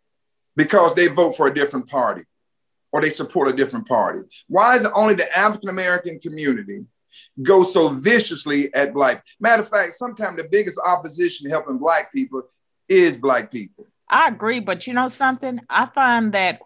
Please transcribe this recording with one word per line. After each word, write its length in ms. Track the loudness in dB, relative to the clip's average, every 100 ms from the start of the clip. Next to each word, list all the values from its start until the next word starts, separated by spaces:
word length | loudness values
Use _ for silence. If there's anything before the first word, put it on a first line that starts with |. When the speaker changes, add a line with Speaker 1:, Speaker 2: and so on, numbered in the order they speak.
| _ _ _ _ _ -2
Speaker 1:
because 380 | 2 4 4
they 120 | 4 2
vote 240 | 2 0 2
for 100 | 0
a 80 |
different 340 | 0 -2 -4 -6
party 340 | -2 -2 -4 -10 _ _ _ _ _ _
or 80 | -2
they 100 | -2
support 380 | -2 -4 0 0
a 40 |
different 340 | 0 -4 -6 -2
party. 340 | 0 0 -2 -10 -20 -2
Why 260 | 4 6
is 100 | 4
it 60 | 2 2
only 180 | 2
the 240 | 2 0 2
African 300 | 0 0 -8
American 500 | -4 -2 -2 -4 -12
community 640 | -12 -6 -4 -4 -6 -14 -18 _ _ -20 _ -4
go 220 | 4 4
so 280 | 4 4 2
viciously 840 | 2 2 2 2 -4 -4 -2 -2
at 180 | -2 -2
black? 320 | 0 0 0 _ -4
Matter 240 | 2 2
of 60 | 2
fact, 260 | -2 -2
sometimes 420 | -6 -12 -8 -10 -8
the 80 |
biggest 360 | -2 -2 -2 -4
opposition 600 | -2 -2 -2 -4 -4 -4
to 60 | -4
helping 280 | -4 -4 -4
black 340 | 0 0 -2
people 300 | -6 -6 -8 -12 _ _ _ 2
is 280 | 4 4 2
black 360 | 0 0 -2
people. 340 | -10 -14 -18 -20 _ 0
Speaker 2:
I 180 | 2 2
agree, 320 | 0 -4 -4
but 300 | -4 -8 -6
you 60 |
know 120 | -4 -4
something? 540 | -2 -2 -2 -6 -10 -2
I 160 | -2 0
find 460 | 0 2 2 0
that 280 | 0 -2 -4